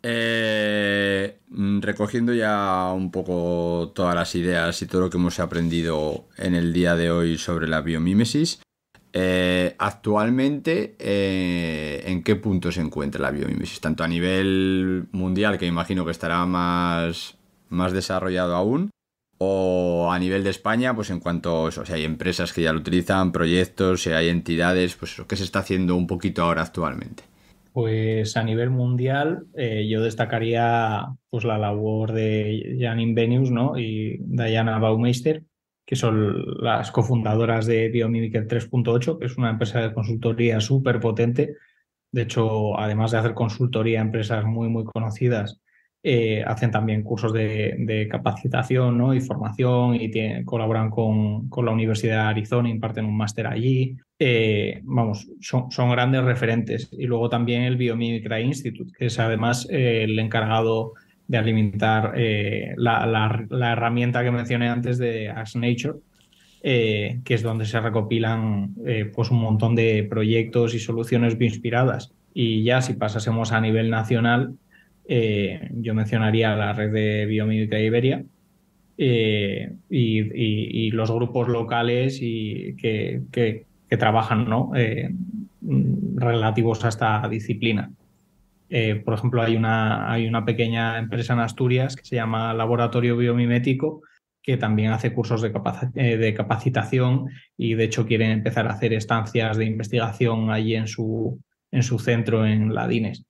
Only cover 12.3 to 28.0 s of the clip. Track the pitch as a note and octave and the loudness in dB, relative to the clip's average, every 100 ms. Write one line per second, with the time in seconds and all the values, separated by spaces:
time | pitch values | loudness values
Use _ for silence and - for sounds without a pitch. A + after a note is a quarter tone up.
12.3 | G2 A2 F#2 F2 E2 D#2+ D2+ C#2+ - C2+ | 0 2 0 0 -2 -4 -4 -4 -2 -4
13.3 | C#2+ C2+ C2 - - D#2 D#2 E2 E2+ F2+ | -2 -4 -4 -6 -6 -4 -2 -2 0 0
14.3 | F#2+ F#2+ F#2+ F#2+ F#2+ F#2 F#2 F2 F#2+ F#2 | 2 2 2 2 2 0 -2 -4 -4 -2
15.3 | F#2 G#2 F#2+ F2 E2+ F2 F#2 E2 E2 E2+ | 2 2 2 0 -2 0 -2 -2 -4 -2
16.3 | E2+ F2+ F2+ F2 F2 F2 E2+ E2+ E2+ - | 0 0 0 2 0 0 0 -2 -4 -12
17.3 | _ _ _ _ F2 F#2 F#2 - F#2 F#2 | _ _ _ _ -2 0 -2 -2 -4 -2
18.3 | F2+ F2 F2 G2+ C#3+ G3+ _ _ _ _ | -2 0 0 0 0 -4 _ _ _ _
19.3 | _ F#2+ G2 F#2 F2+ F2+ E2+ E2+ F2+ F2+ | _ -2 0 2 2 2 0 0 0 0
20.3 | F#2+ G2 F#2 G#2+ A2+ B2+ A2+ G2+ F2 E2+ | 0 0 -2 0 0 0 -2 -4 -6 -4
21.3 | E2+ E2+ E2 D#2+ - - D#2+ D#2 D#2 F2+ | -4 -2 0 -2 -4 -6 -4 -4 -2 -4
22.3 | F2 E2+ - D#2+ D#2+ D#2 F2+ E2+ F#2+ F#2 | -2 -4 0 0 0 0 0 2 2 2
23.3 | E2 E2 F2+ F2+ - F#2+ F#2 F2 D#2+ E2+ | 2 2 2 0 0 0 2 0 2 2
24.3 | F2 E2 E2 F2 F#2 F2+ - E2+ - F2+ | 0 0 0 2 2 0 -2 -14 -12 -8
25.3 | G2 F#2 G2 F#2 F#2 F2+ F2+ F2 F2+ G2 | -6 -2 -4 0 0 2 0 0 -2 -2
26.3 | F2 E2+ E2 E2 - D#2 C2+ A#1+ - - | 0 0 0 -2 -4 -4 -6 -12 -16 -20
27.3 | _ _ _ _ B2+ A2+ A2 | _ _ _ _ -4 -2 0